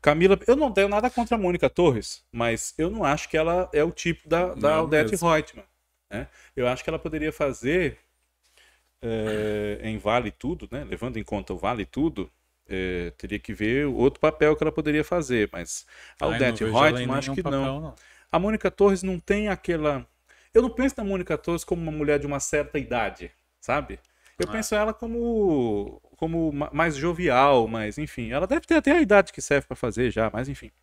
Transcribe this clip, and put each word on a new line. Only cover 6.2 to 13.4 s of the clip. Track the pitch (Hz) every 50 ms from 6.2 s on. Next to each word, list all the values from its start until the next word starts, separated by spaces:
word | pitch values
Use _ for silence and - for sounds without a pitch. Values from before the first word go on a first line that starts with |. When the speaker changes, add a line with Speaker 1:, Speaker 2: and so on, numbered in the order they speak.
| 135 - _ - - _ _
Speaker 1:
Eu | 131 123 123
acho | 127 123 -
que | -
ela | 160 151
poderia | - 165 156 156 151 156
fazer, | 151 - 151 139 123 - - 127 160 185 175 135 - _ _ _ _ _ _ _ _ _ _ _ _ _ _ _ _ _ _ _ _ _
é, | - 117 113 110 107 110 107 107 107 107 104 104 104 104 104 104
em | 104 110 110 104
Vale | 95 104 113 123 120 104
Tudo, | - _ - 131 175 - 107 -
né? | - 135 147
Levando | 92 190 - 117 113 -
em | 110 101
conta | - 110 101 92 - 95
o |
Vale | 87 95 101 123 110 98
Tudo, | - - 131 147 165 156 - 90 - _ _ _ _ _ _ _ -
é, | 101 92 95 92 90 87 87 87 -
teria | _ - 90 104
que | 101